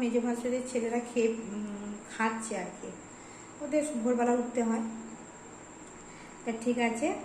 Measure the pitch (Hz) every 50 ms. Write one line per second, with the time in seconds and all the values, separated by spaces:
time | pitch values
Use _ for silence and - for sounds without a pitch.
0 | 247 233 226 240 226 247 233 233 - 247 247 254 247 - - 240 220 226 233 240
1 | 240 - - 247 226 226 226 226 - 185 202 208 214 208 208 202 208 208 208 208
2 | - - - - 220 226 226 226 220 - 214 190 180 175 - - - - - -
3 | - - - - - - - - - - - - 294 269 285 302 294 294 - 233
4 | 220 247 247 233 240 240 240 247 233 - - 254 233 226 226 226 226 226 - -
5 | - - - - - - - - - - - - - - - - - - - -
6 | - - - - - - - - - 247 220 226 - 247 240 240 233 233 226 -
7 | 294 330 - -